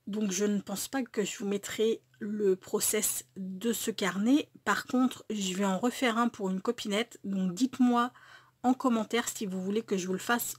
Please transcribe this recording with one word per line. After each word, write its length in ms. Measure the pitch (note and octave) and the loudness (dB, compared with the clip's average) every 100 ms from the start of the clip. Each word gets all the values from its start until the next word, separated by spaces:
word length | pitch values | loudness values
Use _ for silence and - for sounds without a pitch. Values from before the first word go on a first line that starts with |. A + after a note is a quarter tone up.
| - | -8
Donc 260 | G#3 G#3+ | -4 -2
je 120 | F3+ | 0
ne 160 | G#3 G3+ | 0 0
pense 280 | - F#3+ - | -2 -6 -4
pas 160 | C4+ | -4
que 200 | A#3+ - | -4 -4
je 140 | F#3+ - | -4 -4
vous 80 | G3+ | -4
mettrai 560 | G3+ - - A3 - - _ | -4 -4 0 0 0 -4 _
le 380 | G#3 G#3+ G3+ F#3+ | -6 0 2 2
process 680 | - G#3 - G#3+ - - - - | 0 -2 0 0 0 -2 -8 -10
de 360 | F#3+ F#3 A#3 | -10 -4 -2
ce 200 | A3 - | -2 -2
carnet. 580 | G3 F#3+ F#3 A3 D4 - - | -2 -2 0 4 4 2 -4
Par 220 | - G3 - | -2 -2 0
contre, 380 | B3+ B3+ - - | 2 2 0 -6
je 240 | G#3+ F#3 | -4 -2
vais 100 | F#3 | 0
en 140 | G3 F#3 | 0 2
refaire 400 | A#3+ - B3+ A3 | 0 0 0 2
un 100 | A#3 | 0
pour 220 | - F#3+ | 0 -4
une 100 | F#3+ | -2
copinette. 600 | A#3+ A#3 A3 G3+ A#3+ - | -2 -4 -2 -2 -2 -6
Donc 320 | G3+ G3 F#3 | -6 -2 -2
dites-moi 580 | F3 B3+ - B3 A#3+ B3 - - - - _ | 0 0 4 4 4 2 -2 -20 -20 -20 _
en 100 | B3 | 2
commentaire 540 | C4 C4 A3+ G3+ A3+ - | 2 2 2 2 0 0
si 180 | - G#3 | -4 -4
vous 160 | F#3 | -4
voulez 200 | F#3 G#3+ | -2 -2
que 140 | A3 F#3+ | 0 -2
je 120 | F3+ | -2
vous 60 | |
le 40 | F#3 | -2
fasse 380 | - A#3+ - | 0 0 -2